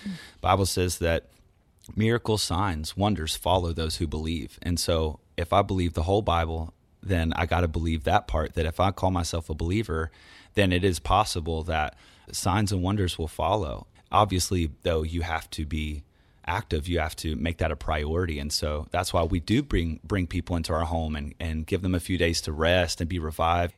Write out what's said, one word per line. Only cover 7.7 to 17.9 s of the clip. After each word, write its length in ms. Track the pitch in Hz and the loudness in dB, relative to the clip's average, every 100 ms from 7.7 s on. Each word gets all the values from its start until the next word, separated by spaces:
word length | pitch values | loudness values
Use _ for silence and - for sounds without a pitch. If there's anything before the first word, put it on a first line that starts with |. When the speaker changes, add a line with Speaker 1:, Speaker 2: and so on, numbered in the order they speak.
| 85 82 80 | 0 0 0
Speaker 2:
that 240 | 80 101 - | 2 0 2
part, 280 | 80 76 - | -2 -2 -2
that 100 | 80 | -2
if 160 | - | 0
I 100 | 95 | 0
call 180 | - 92 | 0 0
myself 400 | 90 82 85 - | 0 -2 -4 -6
a 40 | |
believer, 580 | 78 82 101 110 80 80 - - - - - | -4 -2 -2 -2 -4 -4 -8 -20 -20 -4 2
then 180 | 95 | 4
it 100 | 90 | 4
is 160 | 95 85 | 2 2
possible 640 | - 95 107 90 80 80 | 4 4 4 -2 -2 -2
that 320 | 82 80 73 - - - - | -2 0 -2 -6 -20 -20 -12
signs 400 | - 98 98 98 | -4 0 2 2
and 100 | 98 | 2
wonders 340 | 90 104 90 - | 2 2 0 -2
will 120 | 78 | -6
follow. 580 | - 80 104 78 50 - _ _ | -2 0 0 -2 -6 -12 _ _
Obviously, 600 | 101 104 92 - 92 80 - | 2 4 2 0 0 0 -2
though, 200 | 90 80 | 0 0
you 180 | 78 85 | 0 -4
have 280 | 80 80 - | -2 -4 -6
to 140 | - 76 | -8 -4
be 380 | 78 76 73 - _ _ _ - | -4 -4 -6 -12 _ _ _ -6
active. 420 | 92 - 80 85 | -6 -2 -4 -2
You 120 | 85 | -2
have 160 | 78 - | -2 -4
to 180 | 82 78 | -6 -2
make 240 | 82 82 | -2 0
that 120 | 80 | -2
a 40 | 76 | -2
priority. 640 | - | -4